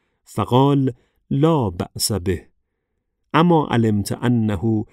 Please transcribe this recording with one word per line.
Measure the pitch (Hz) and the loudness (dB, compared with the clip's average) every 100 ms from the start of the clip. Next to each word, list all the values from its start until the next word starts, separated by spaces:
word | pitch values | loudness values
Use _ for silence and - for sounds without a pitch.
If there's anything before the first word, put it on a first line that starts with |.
| _ _ | _ _
فقال: | _ - 98 123 139 143 131 - _ _ _ | _ -6 0 2 4 2 0 -6 _ _ _
لا | 139 156 156 104 | 0 2 2 -2
بأس | 87 98 113 - | -6 -10 -8 -6
به، | 98 90 85 - _ _ _ _ _ _ _ _ | -4 -4 -6 -8 _ _ _ _ _ _ _ _
اما | 147 175 160 - | 2 4 2 2
علمت | 117 113 104 98 120 | 0 0 0 -4 -4
انه | 120 117 107 95 113 107 - | 0 0 0 -2 -2 -2 -4